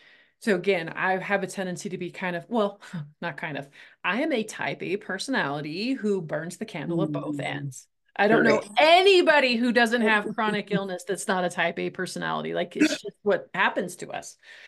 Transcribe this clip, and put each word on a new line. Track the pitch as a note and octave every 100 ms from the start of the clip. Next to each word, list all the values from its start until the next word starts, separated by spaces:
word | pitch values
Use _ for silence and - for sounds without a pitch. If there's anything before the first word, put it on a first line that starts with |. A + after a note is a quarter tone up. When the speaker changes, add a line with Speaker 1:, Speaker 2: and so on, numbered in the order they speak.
| _ _ _ _
Speaker 1:
So | A#3
again, | F#3 F3+ F#3 D#3+
I | - F3+ F#3+
have | E3+ G3+
a | F#3
tendency | - F#3 E3+ G#3
to | F3
be | F3
kind | - F#3 F3
of, | E3+
well, | A#3 G3+ G3+ -
<laughs> | E3 D3 _
not | E3+ -
kind | E3 C#3
of, | C#3+ - - _
I | F3+ G#3
am | D#4+
a | B3
type | G#3+ - C#3 -
A | - G3+
personality | - F#3+ - B3 D3 D3 D3+ E3 A#3+
who | C4 G#3 G3
burns | D#3 D#3 E3 -
the | G#3+
candle | E3 E3 E3+
at | F#3+
both | D3 D3+ C#3+
Speaker 2:
Mm. |
Speaker 1:
ends. | D3+ C#3+ C#3+ - - _ _ -
I | G#3
don't | A3+
know | A3+ G#3+
Speaker 2:
Correct. | - -
Speaker 1:
anybody | D4+ F4 F#4+ F4+ D4+ D4 C4 A#3
who | B3
doesn't | A3+ A#3 A#3+
have | G#3+ G#3+ G3+
Speaker 2:
<laughs> |
Speaker 1:
chronic | A3+ G#3+ G#3 G3
illness | G3+ G3 F3+ -
that's | F3+ -
not | F#3
a | F3+
type | F3+ E3+ E3+
A | F3+
personality. | - F3+ - E3 D#3 D#3
Like, | E3+ F#3 -
it's | - D4
just | G#3 -
what | G#3 F3 -
happens | F3 A3 C4 F3+ -
to | -
us. | - - - - -